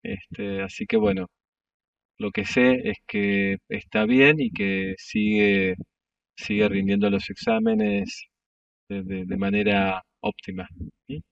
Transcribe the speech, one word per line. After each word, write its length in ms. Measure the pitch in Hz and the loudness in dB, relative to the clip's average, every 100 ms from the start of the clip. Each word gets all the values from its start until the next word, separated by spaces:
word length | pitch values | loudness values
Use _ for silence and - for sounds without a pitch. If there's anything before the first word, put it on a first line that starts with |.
este, 580 | - 101 - - 202 196 | -8 -10 -12 -10 -6 -6
así 240 | 196 - 208 | -8 -8 0
que 120 | 226 | 2
bueno, 300 | 214 190 180 _ _ _ _ _ _ _ _ _ | 2 0 -4 _ _ _ _ _ _ _ _ _
lo 120 | 220 | -6
que 140 | - 101 | -4 0
sé 360 | - 254 254 | 4 4 4
es 140 | - 202 - | -2 -6 -6
que 500 | 214 202 202 196 - _ | -2 0 0 0 -4 _
está 360 | 104 - 110 107 | -10 -4 -2 2
bien 340 | 127 139 151 | 6 6 4
y 120 | 123 | 0
que 440 | 85 98 95 95 95 | -2 -2 -2 -4 -8
sigue, 760 | - 110 107 107 104 98 95 92 - _ _ _ _ - | -4 0 2 4 4 4 2 -2 -10 _ _ _ _ -16
sigue 320 | - 104 104 | -4 0 2
rindiendo 400 | 98 98 101 101 | 2 0 2 2
los 200 | 95 - | 0 -4
exámenes 1000 | - - 226 220 156 208 202 196 - - _ _ _ _ _ _ | -6 0 2 2 2 2 0 -4 -10 -20 _ _ _ _ _ _
de, 140 | 101 | -8
de, 220 | 92 95 92 | -6 -8 -6
de 120 | 95 | -2
manera 680 | 98 101 104 101 98 92 - _ | 0 0 2 2 0 -2 -10 _
óptima, 460 | 107 - - 92 90 - - _ - | -8 -8 -12 -10 -12 -12 -14 _ -14
¿sí? 160 | 147 - | -14 -12